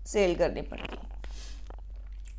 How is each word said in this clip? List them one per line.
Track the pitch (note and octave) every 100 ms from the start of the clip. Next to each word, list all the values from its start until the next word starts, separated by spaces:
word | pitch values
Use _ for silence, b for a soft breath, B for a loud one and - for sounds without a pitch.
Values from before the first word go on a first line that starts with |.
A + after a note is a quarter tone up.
| -
sale | G#3+ F#3 D#3+
करनी | E3 -
पड़ती। | C#3+ - - - - - - B B B B - - - - - -